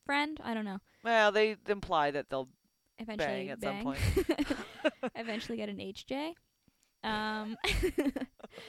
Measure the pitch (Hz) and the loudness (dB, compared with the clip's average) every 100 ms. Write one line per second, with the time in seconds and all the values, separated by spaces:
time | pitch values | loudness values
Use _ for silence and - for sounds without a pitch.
0 | - 285 294 302 - 226 208 196 _ _ | -2 0 0 -4 -4 -4 -4 -8 _ _
1 | 226 226 208 202 220 208 - 202 - 165 | 4 6 8 8 4 2 -2 -2 2 4
2 | 147 143 - 135 131 _ _ _ _ - | 4 2 -2 -4 -4 _ _ _ _ -14
3 | 220 214 147 131 135 139 139 - 247 269 | -8 -2 -2 -2 -4 -4 -4 -2 -4 0
4 | - 392 339 - 285 277 - - 285 - | 2 2 2 0 0 -2 -6 -2 -2 -2
5 | 247 - 233 214 - 226 208 196 196 202 | -8 -6 -6 -6 -6 -6 -6 -6 -10 -10
6 | - 269 311 339 _ _ _ _ _ - | -8 -6 -6 -8 _ _ _ _ _ -8
7 | 214 214 214 214 214 226 - - 349 - | -4 -2 -2 -4 -6 -4 0 2 2 2
8 | 277 262 254 - - - | 0 -2 -8 -12 -18 -16